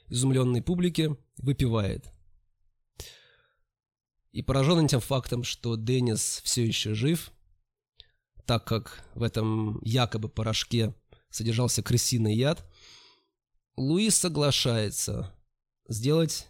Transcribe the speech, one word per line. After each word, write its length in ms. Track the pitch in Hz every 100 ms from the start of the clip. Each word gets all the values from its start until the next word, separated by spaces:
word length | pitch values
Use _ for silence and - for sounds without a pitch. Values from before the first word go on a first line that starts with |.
| -
изумленной 540 | 123 135 131 127 120
публики 540 | - 180 175 165 156 143 _ -
выпивает. 720 | 131 135 127 113 98 - - - - - _ _ _ _ _ - - - _ _ _ _ _ _ _ _ _ _ _
И 100 | -
пораженный 460 | - 131 139 170 151
тем 120 | 123
фактом, 440 | - 131 - 120
что 320 | 123 - 117 113
Деннис 680 | 110 127 123 110 - -
все 220 | - 127 113
еще 300 | - 110 107
жив, 360 | 139 170 - - _ _ _ _ _ _ - _ _ - -
так 200 | 117 -
как 380 | 113 - - -
в 100 | 113
этом 560 | 117 113 110 110 107 113
якобы 460 | 110 127 120 107 110
порошке 640 | - 110 107 - 120 107 - _ - _
содержался 540 | - 113 113 120 -
крысиный 520 | - 120 - 120 110 110
яд, 300 | 139 170 - - - - - _ _ _ _ _ _ -
Луи 340 | 135 175 220
соглашается 1200 | - 180 147 143 - 127 113 101 - - 110 95 - _ _ _ _ -
сделать 600 | 110 131 160 160 - -